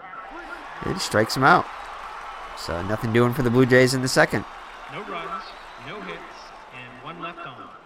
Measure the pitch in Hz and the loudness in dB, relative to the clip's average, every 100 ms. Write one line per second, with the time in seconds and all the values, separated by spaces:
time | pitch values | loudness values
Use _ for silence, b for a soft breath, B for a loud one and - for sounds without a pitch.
0 | 185 - - 330 - - - - - 180 | -18 -14 -14 -14 -14 -14 -12 -6 -4 -2
1 | - 104 113 - 139 - - - - - | 2 4 4 4 6 6 4 -8 -12 -12
2 | - - - - - - - 82 95 110 | -12 -12 -12 -12 -12 -10 -6 -4 -2 -2
3 | 113 117 120 127 120 120 127 127 127 131 | 2 4 4 4 4 6 8 8 8 4
4 | 131 151 160 117 - - - - - 160 | 2 4 4 2 -4 -12 -16 -16 -12 -10
5 | 196 180 - - - - - - 127 208 | -8 -8 -8 -8 -10 -14 -16 -16 -12 -12
6 | 180 170 - - - - - 127 123 123 | -10 -12 -14 -16 -16 -18 -18 -16 -16 -14
7 | 139 170 170 170 143 123 - - | -14 -10 -10 -10 -12 -14 -16 -18